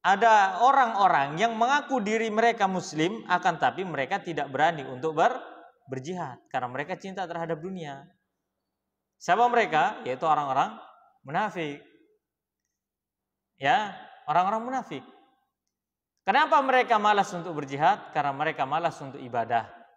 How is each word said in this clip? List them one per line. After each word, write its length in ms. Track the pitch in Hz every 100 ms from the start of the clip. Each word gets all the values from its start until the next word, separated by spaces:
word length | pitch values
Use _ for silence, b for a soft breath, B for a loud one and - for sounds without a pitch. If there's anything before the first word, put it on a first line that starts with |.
ada 560 | 175 196 226 214 190 180
orang-orang 720 | 247 277 240 196 190 160 139 156
yang 160 | 226 220
mengaku 400 | 240 285 269 262
diri 320 | 202 220 226
mereka 400 | 214 233 226 196
muslim, 560 | 185 180 151 165 220
akan 320 | - 180 185 165
tapi 240 | 135 123
mereka 400 | 190 139 131 190
tidak 320 | 180 165 139
berani 320 | 131 156 160
untuk 320 | 131 127 160 156
ber-, 240 | 208 254 - - - _
berjihad 560 | - 131 131 180 147 120 _
karena 180 | 131 123
mereka 280 | 127 151 185
cinta 320 | 196 190 175
terhadap 320 | 170 165 160
dunia. 440 | 180 185 147 139 - _ _ _ _ _ _ _ _ _ _ _
Siapa 240 | - 190 240
mereka? 540 | 240 190 151 185 -
Yaitu 220 | 123 156
orang-orang 500 | 165 151 143 131 196 220 - - _ _
munafik. 560 | 131 165 214 170 151 143 - _ _ _ _ _ _ _ _ _ _ _ _ _ _ _ _
Ya, 400 | _ 139 185 208 180 - - -
orang-orang 400 | 160 185 220 240
munafik. 360 | 262 - 139 - - _ _ _ _ _ _ _ _ _ _
Kenapa 340 | - 240 302 302
mereka 380 | 269 254 233 220
malas 340 | 208 202 190
untuk 240 | 175 175
berjihad? 560 | 151 139 139 165 202 -
Karena 220 | 156 143
mereka 320 | 135 156 151
malas 320 | 135 151 170 -
untuk 220 | 139 -
ibadah. 480 | 127 120 113 117 110 - -